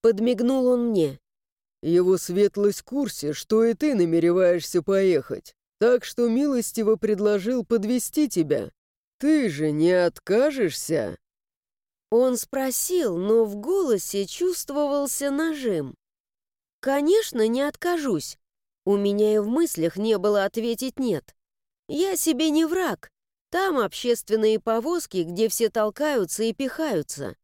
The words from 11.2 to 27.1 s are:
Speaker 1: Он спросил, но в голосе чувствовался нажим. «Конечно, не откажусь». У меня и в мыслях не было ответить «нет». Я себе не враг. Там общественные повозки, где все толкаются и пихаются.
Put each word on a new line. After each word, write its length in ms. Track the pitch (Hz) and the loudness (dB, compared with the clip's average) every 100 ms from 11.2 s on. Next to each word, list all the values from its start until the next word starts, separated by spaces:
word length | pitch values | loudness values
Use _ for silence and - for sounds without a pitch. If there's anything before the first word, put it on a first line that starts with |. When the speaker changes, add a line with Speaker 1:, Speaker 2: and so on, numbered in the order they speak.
| _ _ _ _ _ _ _ _ _ | _ _ _ _ _ _ _ _ _
Speaker 1:
Он 260 | 226 262 247 | 2 2 0
спросил, 800 | - 269 262 254 - 359 262 170 | -4 -4 -4 -4 -2 0 0 -2
но 280 | 190 226 220 | 2 2 2
в 100 | 202 | -2
голосе 720 | 226 392 330 208 - 202 196 | -2 -2 0 0 -2 -6 -6
чувствовался 1040 | - 359 349 - 285 294 285 277 - 285 | -4 -4 -4 -6 -2 0 -2 -2 -4 -4
нажим. 640 | 277 330 302 254 175 135 - _ _ _ _ _ _ _ _ | -2 -4 -2 -4 -4 -6 -12 _ _ _ _ _ _ _ _
«Конечно, 680 | - 277 294 415 440 240 220 | -2 0 2 2 2 0 0
не 140 | 240 | 2
откажусь». 760 | 285 - 349 349 285 170 - - _ _ _ _ - | -2 -2 -4 -2 -2 -2 -4 -16 _ _ _ _ -2
У 100 | 202 | 0
меня 380 | 202 202 214 | 2 2 2
и 60 | 214 | 2
в 80 | 208 | 0
мыслях 500 | 262 339 - 160 185 | 0 0 0 -2 -2
не 200 | 220 208 | 0 0
было 280 | 202 202 196 | 2 2 0
ответить 540 | - 226 233 262 - | -2 -4 -4 -6 -4
«нет». 360 | 254 160 - _ _ _ _ _ _ | -2 -2 -6 _ _ _ _ _ _
Я 300 | 285 381 381 | -4 -2 -2
себе 320 | 320 254 320 | -2 0 2
не 160 | 302 320 | 2 2
враг. 460 | 359 349 202 - _ _ _ _ | 0 -2 -4 -10 _ _ _ _
Там 260 | 339 381 285 | -2 0 0
общественные 800 | 202 - 240 233 - 220 214 220 | -2 -2 -2 -2 0 2 2 2
повозки, 640 | 226 226 240 349 - 185 | 0 -2 0 -4 -4 -4
где 260 | 165 175 220 | -4 0 0
все 200 | - 226 | 2 0
толкаются 720 | 226 214 - 302 277 180 - | 0 -2 0 -2 0 -2 -2
и 100 | 226 | -4
пихаются. 840 | 214 269 - 320 190 143 | -2 -6 -4 -2 -2 -4